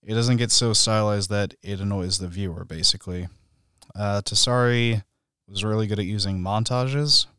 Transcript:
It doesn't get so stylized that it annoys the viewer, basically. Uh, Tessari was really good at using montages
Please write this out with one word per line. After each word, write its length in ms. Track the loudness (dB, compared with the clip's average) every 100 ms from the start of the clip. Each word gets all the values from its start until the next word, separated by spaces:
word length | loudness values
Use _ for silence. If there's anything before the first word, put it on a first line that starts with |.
It 120 | -2
doesn't 240 | 0 2 2
get 120 | 2
so 220 | 2 2
stylized 580 | 2 2 2 2 0 -2
that 240 | -2 -4 -6
it 180 | -10 -6
annoys 380 | -4 -2 -2 -4
the 80 | -4
viewer, 380 | -6 -6 -6
basically. 640 | -10 -2 0 0 -4 -8 -8 -12 _ _ _ _ -18
Uh, 260 | -6 -2 -2
Tessari 840 | 0 2 2 4 4 4 2 0 -4 _ _ _ _
was 160 | -6
really 240 | -2 0 0
good 140 | -2
at 60 | -2
using 340 | -2 -2 -2
montages 880 | 0 -2 0 -2 -2 -2 4 4 4